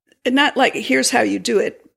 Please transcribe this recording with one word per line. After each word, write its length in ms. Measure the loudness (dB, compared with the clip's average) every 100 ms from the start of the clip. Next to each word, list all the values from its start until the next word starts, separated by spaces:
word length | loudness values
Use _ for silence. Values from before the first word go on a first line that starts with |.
| _ _
And 100 | -2
not, 220 | 2 2 2
like, 160 | 0
"Here's 360 | 0 -2 0 0
how 120 | 0
you 180 | 0 -2
do 200 | -2 -2
it," 220 | -2 -8 _